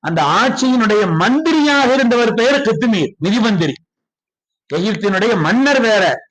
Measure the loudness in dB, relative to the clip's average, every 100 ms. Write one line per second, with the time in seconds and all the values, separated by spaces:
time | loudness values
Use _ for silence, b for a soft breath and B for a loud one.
0 | -4 -2 0 0 0 0 0 0 2 0
1 | 0 0 0 0 0 0 2 2 2 2
2 | 2 0 0 0 0 0 0 -2 0 0
3 | -2 -4 -2 0 0 0 -2 -6 _ _
4 | _ _ _ _ _ _ _ -6 -4 -2
5 | -2 0 0 0 0 0 2 2 2 2
6 | 0 -2 -10